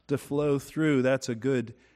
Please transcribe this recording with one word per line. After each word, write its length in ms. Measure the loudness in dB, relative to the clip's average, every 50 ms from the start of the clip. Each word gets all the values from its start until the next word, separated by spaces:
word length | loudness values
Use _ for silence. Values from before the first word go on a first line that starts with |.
| _ -4
to 100 | -4 -4
flow 400 | -4 -4 -2 -2 0 0 0 -2
through. 440 | -2 -6 -4 0 2 2 4 4 4
That's 260 | 4 2 2 0 -4
a 80 | -6
good 360 | -4 -2 0 0 0 -2 -4 -8 _ _ _ _